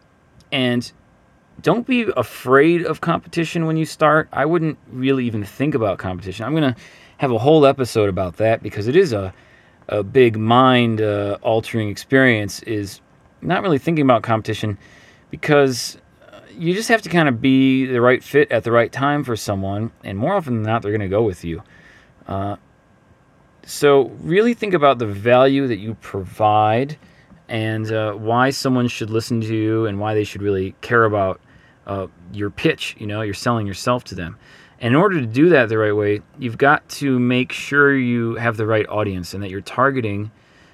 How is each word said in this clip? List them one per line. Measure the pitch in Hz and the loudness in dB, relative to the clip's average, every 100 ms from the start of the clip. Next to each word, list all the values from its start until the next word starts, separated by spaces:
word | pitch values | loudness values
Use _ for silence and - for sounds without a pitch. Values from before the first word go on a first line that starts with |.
| _ _ _ _ _ | _ _ _ _ _
and | 139 127 120 - - _ _ _ _ _ - | -2 0 -2 -4 -12 _ _ _ _ _ -4
don't | 147 214 240 | 0 0 0
be | 247 214 | -2 0
afraid | 127 113 - 123 135 156 170 | -2 -4 -6 2 4 6 2
of | - 156 | -2 -4
competition | 170 165 - 170 160 170 | -2 -2 -4 -6 -4 -2
when | 160 160 | -2 -2
you | 156 | -4
start. | - 156 156 - | 0 2 2 0
I | - | -2
wouldn't | 147 170 160 123 - | 0 0 -2 -6 -12
really | 127 135 135 | -4 0 0
even | 123 110 | -2 -4
think | 95 - 143 | -6 -4 -2
about | 139 104 - | 0 0 -2
competition. | 95 90 95 90 | -6 -8 -10 -8
I'm | 110 | -4
gonna | 160 139 120 - - - - | 0 0 -2 -10 -20 -20 -4
have | 139 | -2
a | 110 | 2
whole | 131 160 | 4 6
episode | 139 135 120 113 101 | 6 4 0 0 0
about | 92 92 - | 0 -4 -2
that | 110 113 | 0 0
because | - - 107 | -4 -8 0
it | 160 | 2
is | 175 | 2
a, | 104 95 - _ _ _ _ - | 0 -6 -12 _ _ _ _ -6
a | 104 | -4
big | 101 131 120 110 | 0 4 4 2
mind, | 110 120 131 123 117 107 | 2 4 6 4 2 0
uh, | 107 101 101 101 | -2 -2 -4 -4
altering | 120 113 - 117 104 | -2 -2 -2 -4 -4
experience, | 98 - 135 131 110 98 - | -8 0 4 4 2 -2 -8
is | - 107 98 - _ _ _ _ | -8 -6 -8 -12 _ _ _ _
not | - 185 | -4 -2
really | 196 139 | 0 -2
thinking | 160 160 | 0 0
about | 135 113 | 2 2
competition | 110 113 107 107 107 101 - - - _ _ | 2 -2 -2 -4 -4 -6 -12 -20 -20 _ _
because, | - - 147 135 120 - - _ _ _ | -8 2 4 4 0 -8 -14 _ _ _
uh, | 104 - | -20 -20
you | 131 165 | -6 -4
just | 190 226 | -2 0
have | 220 | 0
to | 165 | 2
kinda | 175 151 | 2 2
be | 117 135 131 135 131 131 | 2 4 4 4 2 0
the | 123 | 2
right | 123 127 | 4 4
fit | - 135 147 | 2 2 2
at | 120 | 0
the | 113 | 2
right | 117 110 | 2 2
time | - 139 147 | 0 -2 -2
for | 127 | -4
someone, | 110 - 98 95 101 113 - | -6 -4 -4 -4 -4 -6 -10
and | 107 98 | -10 -4
more | 139 | -2
often | 202 147 113 | -2 -2 -4
than | |
not, | 107 113 | -2 -2
they're | 104 | -2
gonna | 107 95 | -4 0
go | 101 | 0
with | 113 87 | 0 -2
you. | 85 80 - _ - - _ _ - | -8 -10 -12 _ -20 -20 _ _ -10
Uh, | 98 101 104 _ _ _ _ _ _ _ _ _ _ | -6 -6 -10 _ _ _ _ _ _ _ _ _ _
so | - - 143 139 113 127 | -16 0 4 4 4 -4
really | 156 185 233 | -2 0 2
think | 233 208 | 0 -2
about | 175 143 123 | 2 2 2
the | 110 | -2
value | 98 113 123 135 139 135 | -2 4 6 6 2 0
that | 104 | -4
you | 110 107 | -6 -12
provide | - 101 92 - 107 107 107 113 143 156 _ _ _ - - | -10 -10 -8 0 2 4 4 2 -2 -8 _ _ _ -20 -8
and, | 113 110 110 110 | -6 -4 -4 -4
uh, | 110 107 | -4 -4
why | 104 107 120 131 | -4 -2 2 2
someone | 135 135 127 120 | 0 0 0 0
should | - 107 | -4 -4
listen | 110 - 117 | -4 -2 -4
to | 110 | -2
you | 110 107 113 110 | -2 0 0 -2
and | 101 | -2
why | 107 | -2
they | 107 | -2
should | 101 101 | -2 -4
really | 101 95 95 - | -2 -2 -4 -8
care | - 120 | 0 2
about, | 110 104 95 90 _ _ _ _ - | 4 2 -2 -4 _ _ _ _ -10
uh, | 98 92 _ 87 | -10 -10 _ -16
your | 101 101 | -8 -8
pitch. | - 160 139 - - | -4 -4 -4 -8 -10
You | 107 | -8
know, | 107 | -6
you're | 107 | -6
selling | 92 123 117 101 | -4 -2 -2 -4
yourself | 95 123 123 | -6 -4 -4
to | - | -6
them. | 95 80 - _ - - - | -12 -12 -12 _ -20 -20 -6
And | 117 | 0
in | 143 | 2
order | 202 175 | 2 0
to | 113 | -2
do | 120 175 | 4 6
that | 147 110 | 6 4
the | 110 | 2
right | 107 104 | 0 0
way, | 104 104 - - | 0 -2 -6 -10
you've | 123 107 | -10 0
got | 139 147 - | 2 2 -2
to | - 139 127 | -6 -2 0
make | 123 127 123 | 0 0 -2
sure | - - 143 143 135 | -8 -2 2 2 2
you | 123 120 113 | 0 -2 -4
have | 113 117 110 | -4 -4 -2
the | 110 | 0
right | 110 - | 0 0
audience | 104 104 92 85 | -4 -4 -4 -8
and | 98 | -10
that | 98 | -10
you're | 98 | -10
targeting, | - - 135 131 110 101 107 - _ _ _ | -8 -2 0 0 -4 -6 -8 -14 _ _ _